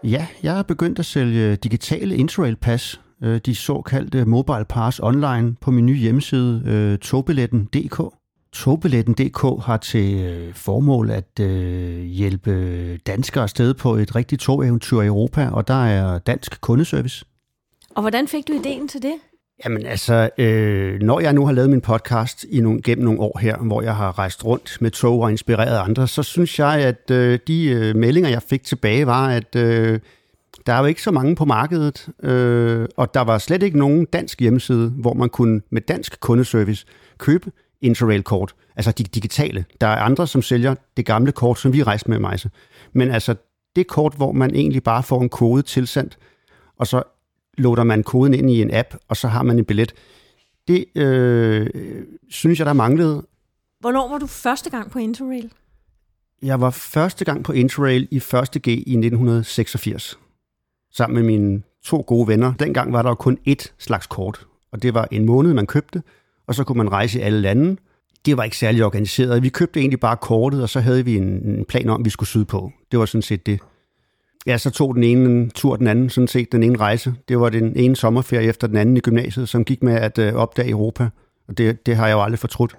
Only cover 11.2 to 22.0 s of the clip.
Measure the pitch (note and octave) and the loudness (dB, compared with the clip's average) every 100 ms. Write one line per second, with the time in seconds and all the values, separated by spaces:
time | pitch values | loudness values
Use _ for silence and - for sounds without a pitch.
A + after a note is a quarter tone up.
11.2 | G2 - G2+ F#2+ F2+ F2+ F2+ F2 F2+ F2+ | -6 -4 -2 -2 -2 -4 -6 -8 -8 -2
12.2 | G2+ F#2 G#2+ F#2+ F2+ F2 F2 F2 - G2+ | -2 -2 -2 -2 -2 -4 -6 -8 -8 -6
13.2 | C3 D3 G#2+ - A#2+ C3 C3 A2 G#2+ A#2 | -4 -2 -4 0 0 2 0 0 0 -2
14.2 | A#2+ C#3 - C#3 C3 A#2+ - A#2+ G#2 G2+ | -2 -4 0 0 2 0 0 0 2 2
15.2 | A#2+ - C3+ G#2+ A2 C3 A#2+ G2 F#2+ F2 | 0 0 -2 -2 0 0 2 2 0 -2
16.2 | - - - - - A#2 E3 C#3+ B2+ - | -2 -4 -6 -14 0 2 2 -2 -4 -8
17.2 | - _ _ _ _ _ _ - G#3+ A#3 | -18 _ _ _ _ _ _ -4 -2 0
18.2 | C#4 D#4 C#4 D4+ C4+ C4+ C#4+ C#4+ B3+ D#4+ | -2 -4 -4 -6 -4 -8 -8 -8 -6 -8
19.2 | _ _ _ _ - A2+ A2 G#2+ - A#2 | _ _ _ _ -6 -6 -6 -8 0 2
20.2 | A2 - A#2+ A2 G#2+ G2+ G2 G2+ G#2 C#3 | 2 0 0 2 2 0 -2 -2 0 2
21.2 | E3 C#3+ C#3 C3 C3+ C#3 - A2+ | 2 2 4 4 4 2 2 -2